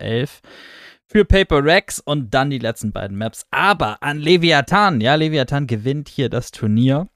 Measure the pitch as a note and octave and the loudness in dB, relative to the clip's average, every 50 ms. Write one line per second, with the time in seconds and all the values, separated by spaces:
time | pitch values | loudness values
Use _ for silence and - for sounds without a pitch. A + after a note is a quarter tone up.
0 | - G#2 A2 A#2+ B2+ - - - _ - - - - - - - - - - _ | -8 -6 -4 -4 -4 -6 -10 -20 _ -20 -20 -20 -20 -20 -20 -20 -20 -20 -20 _
1 | _ _ - G#3+ G3+ - F#3 G3 F#3+ - D#3+ C#3+ C#3 D3+ E3+ G3 - - - - | _ _ 2 2 4 6 4 4 4 4 2 2 4 4 2 2 2 -2 -12 -10
2 | - - D3 D3 C3 G2+ C#3+ C3+ C3+ C#3+ C#3 B2+ A#2 A2+ A2+ - - G#2+ - G2+ | -6 -4 -4 -4 -4 -2 -2 0 0 0 -4 -4 -4 -6 -6 -4 -6 -6 -6 -6
3 | F#2+ G2 G2 G2+ A2 A2+ - - - _ - C3+ E3 G3 G#3 D#3 D3 G#2+ G#2+ - | -10 -8 -8 -8 -8 -8 -8 -12 -14 _ -4 0 2 2 2 0 -2 -4 -4 -6
4 | - C#3+ D3 D3+ D3 D#3+ F3+ F3 E3 E3 D#3 C#3+ B2 - E3+ G3+ G#3 G3 D#3+ A2+ | -6 -6 -6 -4 0 2 2 2 4 2 2 2 2 2 2 2 2 2 2 2
5 | G#2+ B2 D3 D#3 D#3 D#3 D#3 D3+ B2+ - C#3+ C#3 D3 A#2+ A#2+ G#2+ G#2 C3 C#3 D3+ | 2 2 2 2 2 0 0 -2 -2 -2 -2 -4 -2 -2 -4 -4 -2 -4 -4 -4
6 | C#3+ - - - C3 A2+ - A#2+ - - - - - G#2+ G#2+ A2+ B2 C3 C3+ D3 | -6 -8 -4 -4 -4 -2 -2 -4 -6 -8 -10 -4 -2 0 2 4 4 4 2 0
7 | F3+ - _ | -2 -8 _